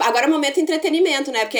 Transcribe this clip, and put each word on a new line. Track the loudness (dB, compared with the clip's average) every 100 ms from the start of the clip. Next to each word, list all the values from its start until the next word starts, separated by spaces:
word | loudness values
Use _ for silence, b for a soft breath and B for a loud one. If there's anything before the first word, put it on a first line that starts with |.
agora | 0 2 2
é |
o |
momento | 0 0 0
entretenimento, | 0 -2 0 2 2 0 -2
né? | -4
Porque | -2